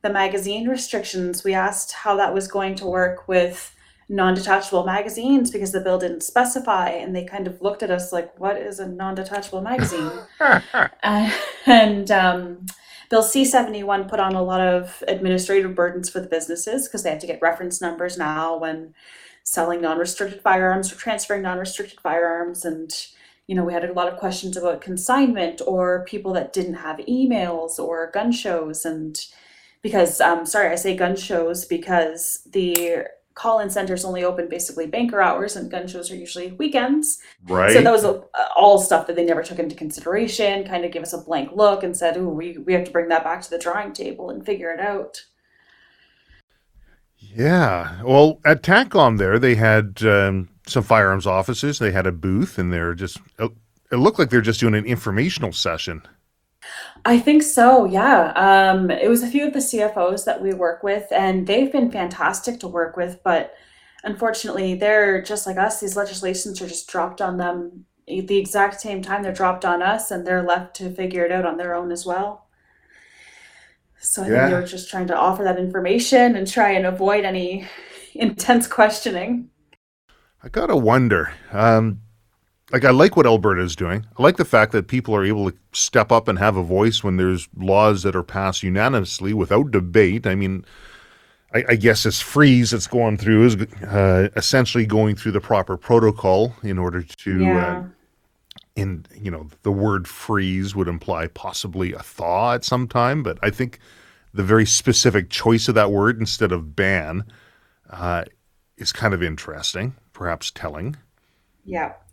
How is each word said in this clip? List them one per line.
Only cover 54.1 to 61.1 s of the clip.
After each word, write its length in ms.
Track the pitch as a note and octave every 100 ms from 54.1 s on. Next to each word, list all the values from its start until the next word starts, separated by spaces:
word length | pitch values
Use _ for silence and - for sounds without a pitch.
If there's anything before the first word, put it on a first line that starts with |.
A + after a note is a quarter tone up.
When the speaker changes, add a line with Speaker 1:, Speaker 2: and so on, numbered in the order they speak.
| D3+
Speaker 2:
like 100 | C#3+
they're 120 | A#2+
just 180 | G#2+ A2
doing 160 | A#2 G#2+
an 100 | G#2+
informational 680 | A#2+ A2 G2 E3 - G#2
session. 480 | D#2 F2+ E2 - D#2+ - _ _ _ _ _ - - - -
Speaker 1:
I 140 | - A#3+
think 240 | C4 D4+
so, 440 | D4+ - A#3+ B3+ G3
yeah. 460 | F#3+ B3 A3+ D#3+ -
Um, 560 | G3 G3 F#3+ F#3+ F3+
it 180 | - G#3
was 140 | A#3+
a 40 | A#3+
few 200 | C#4 D4
of 60 |
the 80 | D4
C 200 | - A3+
F 160 | G#3+ G#3+
Os 260 | F3+ G3+ -
that 160 | -
we 120 | F#3+
work 300 | F#3 F3 E3+
with, 240 | G3+ G3+ G3+